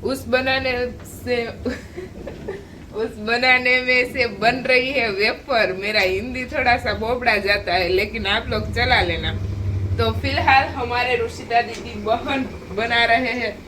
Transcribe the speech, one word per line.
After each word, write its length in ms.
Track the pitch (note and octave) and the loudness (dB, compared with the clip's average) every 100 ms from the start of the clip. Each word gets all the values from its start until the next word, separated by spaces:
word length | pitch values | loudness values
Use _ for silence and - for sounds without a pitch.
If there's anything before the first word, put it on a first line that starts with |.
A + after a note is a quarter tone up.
उस 240 | G#3 C4 A#3 | -2 -4 0
बनाने 600 | B3+ C4 C4 C4 B3 B3 - - | 0 2 0 0 -2 -2 -6 -14
से, 400 | - B3 A#3+ A#3 | -12 -2 -2 -2
<laughs> 1500 | G#3 A#3+ C4 - E4+ F#4 - - - - F#4+ - - - G3+ | -6 -6 -6 -10 -12 -12 -12 -12 -12 -10 -10 -12 -18 -12 -6
उस 220 | A3+ - | -6 -4
बनाने 640 | G#3+ A#3+ B3+ B3+ B3 B3+ | -2 2 4 4 6 2
में 320 | B3+ B3+ B3 | 4 2 2
से 140 | C4+ A#3 | 0 -2
बन 280 | G3 G#3+ B3+ | 2 2 2
रही 360 | B3+ B3+ B3+ | 4 2 4
है 200 | C#4 A#3 | 0 0
वेफर। 640 | F#3+ G#3+ - - B3 G3+ | 2 0 0 -2 2 2
मेरा 260 | F#3 G3+ G#3+ | 0 -2 0
हिंदी 460 | F#3+ F#3+ A#3+ B3+ B3 | 2 0 -4 -6 -4
थोड़ा 320 | D4 B3+ A#3+ | 0 2 2
सा 160 | A#3+ | 0
बोबड़ा 440 | G3+ A3 B3+ A#3+ G#3 | -2 -2 0 2 2
जाता 360 | F#3+ G3+ F#3+ | 2 0 2
है, 160 | F3+ F3 | 0 2
लेकिन 360 | F#3 G#3 A3+ G3 | 2 2 -2 -2
आप 200 | G#3 A3+ | -2 0
लोग 260 | A3 - A3+ | -2 -2 0
चला 260 | A#3+ A#3+ | 2 4
लेना। 300 | F3+ D#3+ D#3+ D#3+ - - - - - - | 2 0 -2 -2 -4 -2 -2 0 0 0
तो 140 | A3+ | 0
फिलहाल 560 | A3 C#4 C#4 - C4+ C4+ | 0 -2 0 6 6 6
हमारे 480 | C#4 A#3+ A#3+ B3 A#3+ | -2 -2 0 0 0
रुशिता 460 | A3+ - - A#3 | 0 -4 0 2
दीदी 380 | A3 A3 A#3+ G#3+ | 2 -4 -8 -6
बहन 460 | G#3 A#3+ C#4+ C#4 A#3+ - - G3 | 0 0 0 -2 -2 -8 -8 -4
बना 300 | A#3 A#3 A#3 | 0 2 4
रहे 120 | A#3 | 4
हैं 420 | B3+ B3 A3+ G3+ | 2 -2 -4 -6